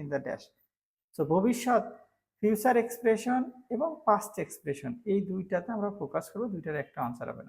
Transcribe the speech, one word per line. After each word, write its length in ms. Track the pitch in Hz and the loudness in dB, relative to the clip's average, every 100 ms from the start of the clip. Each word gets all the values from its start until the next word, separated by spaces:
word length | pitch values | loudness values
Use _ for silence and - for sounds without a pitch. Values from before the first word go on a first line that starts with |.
in 40 | 143 | -4
the 60 | 139 - | -4 -4
dash। 180 | - - _ _ _ _ _ _ - | -8 -12 _ _ _ _ _ _ -4
So 60 | 147 | 2
ভবিষ্যৎ, 500 | 175 233 240 254 226 - - _ _ _ _ | 4 4 2 2 2 2 -8 _ _ _ _
ফিউচার 340 | 214 214 254 240 | 2 4 4 4
এক্সপ্রেশন 580 | 233 - 233 220 247 254 254 - _ 240 | 2 0 2 2 2 0 -2 -8 _ -2
এবং 140 | 320 311 - | -2 0 2
পাস্ট 260 | 208 - - 151 | 2 2 -8 -8
এক্সপ্রেশন, 460 | - 143 143 127 120 208 | -8 -6 -6 -6 -6 0
এই 80 | 196 180 | 0 0
দুইটাতে 380 | 185 185 180 180 220 | -4 -2 -2 -2 -4
আমরা 140 | 202 202 | -4 -4
ফোকাস 260 | 139 160 - | -6 -4 -6
করব, 120 | 196 240 | -6 -6
দুইটার 220 | 180 156 147 | -6 -6 -6
একটা 160 | 139 151 123 | -6 -6 -6
আনসার 200 | 120 123 | -6 -8
হবে 120 | 120 | -10